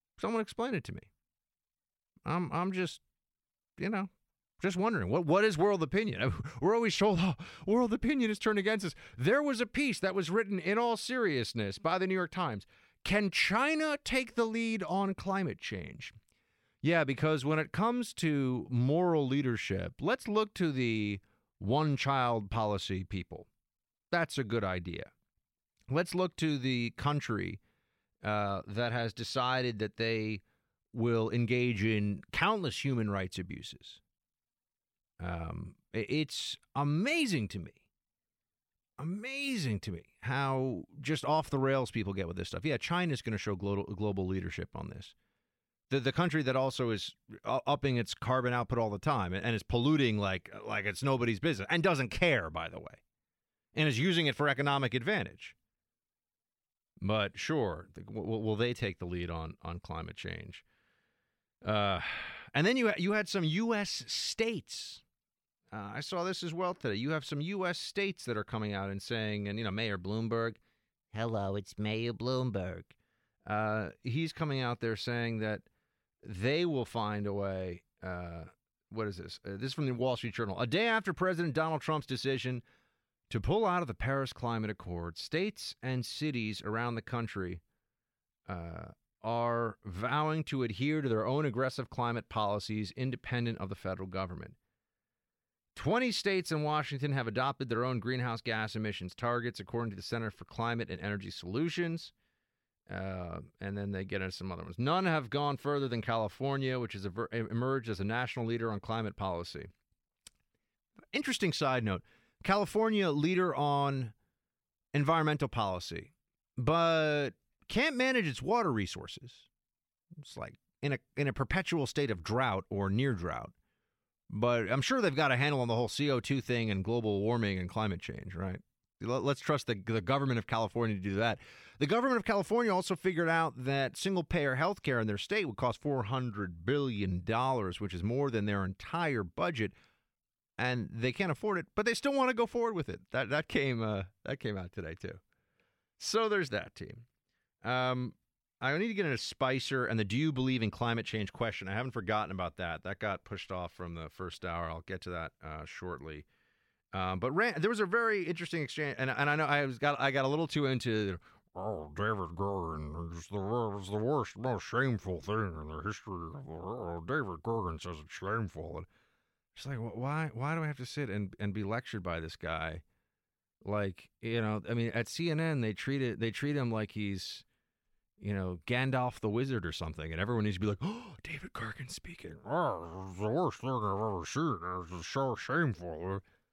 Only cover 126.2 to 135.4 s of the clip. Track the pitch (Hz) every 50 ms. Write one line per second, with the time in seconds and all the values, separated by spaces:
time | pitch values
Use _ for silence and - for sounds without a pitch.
126.2 | - - 139 135 - - 123 117 113 110 101 95 92 104 117 120 110 107 101 98
127.2 | 101 110 120 120 110 101 95 92 90 90 - 110 110 101 92 87 - - - -
128.2 | - 90 92 82 95 95 92 - - _ _ _ _ _ _ _ 101 110 123 131
129.2 | 104 139 139 - - - 151 135 - - 117 98 92 110 113 113 90 90 135 139
130.2 | 139 135 123 117 104 - 131 113 113 101 - 117 117 110 107 95 92 101 95 98
131.2 | 113 117 104 - - - - - - - - - 139 143 196 233 240 269 254 233
132.2 | - - 214 202 190 - 214 240 240 220 190 185 185 - 190 - - 190 180 160
133.2 | 170 165 165 165 165 165 175 165 123 135 139 139 135 127 - - - 190 196 180
134.2 | 165 - - 175 147 139 127 131 156 185 208 - - 147 131 117 110 107 101 98
135.2 | - - 202 220